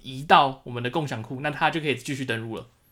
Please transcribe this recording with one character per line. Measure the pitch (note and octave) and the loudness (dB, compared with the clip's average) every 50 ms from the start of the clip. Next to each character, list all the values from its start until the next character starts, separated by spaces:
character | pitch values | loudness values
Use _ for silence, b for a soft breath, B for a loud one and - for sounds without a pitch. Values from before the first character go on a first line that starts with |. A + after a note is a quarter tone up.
移 | - C3+ C3 C3 D3 | -16 -14 -12 -4 4
到 | E3+ F#3+ E3 C#3+ C3+ C3+ - - | 6 8 8 8 6 2 -6 -10
我 | C3 | -10
们 | A#2+ A#2+ | -6 -4
的 | A#2+ B2 | -4 -2
共 | E3 E3+ D3 | -2 -2 -2
享 | C3+ C3+ A2 | -4 -4 -6
库， | A2 - C#3 B2+ | -8 -8 -8 -6
那 | D3 D3 | -4 -4
他 | C#3+ - E3 D3+ | -2 0 0 0
就 | D#3+ E3 | 0 0
可 | D3+ | 0
以 | D3+ - | -2 -2
继 | - - D3 C3+ | -2 -4 -6 -6
续 | B2 C3 | -4 -4
登 | B2 A#2 A2+ | -4 -4 -4
录 | A2+ A2+ A2+ | -4 -6 -8
了。 | E2 - - _ _ _ _ | -10 -10 -14 _ _ _ _